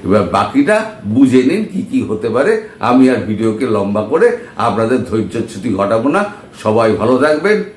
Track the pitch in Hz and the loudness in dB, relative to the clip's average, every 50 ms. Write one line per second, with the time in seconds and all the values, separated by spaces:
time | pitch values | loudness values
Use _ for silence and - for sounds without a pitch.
0 | - 90 98 104 95 87 90 98 107 123 - 135 143 190 214 214 220 - - - | -2 0 0 0 0 0 0 0 -2 0 2 0 2 2 2 0 0 -4 -10 -12
1 | 110 101 107 127 143 123 117 131 127 135 165 214 214 - - - - - 139 127 | -8 -2 2 4 4 6 6 4 4 4 0 0 -2 -4 -4 -6 -6 -2 -4 -4
2 | 104 - 110 - - 117 110 123 147 196 220 - 214 - - - - 117 123 131 | -2 -2 -6 -4 -4 -2 0 0 2 2 0 -2 -4 -10 -12 -6 -2 2 4 4
3 | 131 127 127 110 95 104 107 98 113 110 107 107 135 117 107 101 98 101 101 104 | 6 4 4 0 -2 -4 -4 -2 -2 -2 -2 -2 -2 -2 0 0 0 -2 -2 -2
4 | 107 104 139 170 220 240 - - - - - - 117 117 101 107 113 117 127 123 | -2 0 0 2 2 2 2 -2 -8 -14 -6 -2 -2 -2 0 0 0 0 0 -2
5 | 107 - 110 113 104 90 - 117 107 - - 101 95 120 104 92 - 101 113 113 | -2 -2 -2 -4 -4 -2 -4 -6 -8 -6 -10 -8 -6 -4 -2 -2 0 0 0 0
6 | 113 139 160 196 208 202 - - - - - - - 110 107 117 117 110 104 95 | 0 0 0 0 -2 -4 -8 -14 -20 -20 -20 -6 -4 0 0 2 2 2 0 0
7 | 104 117 127 127 139 151 151 151 165 202 214 196 185 - - | 0 0 2 2 2 2 0 0 2 0 0 0 -2 -6 -12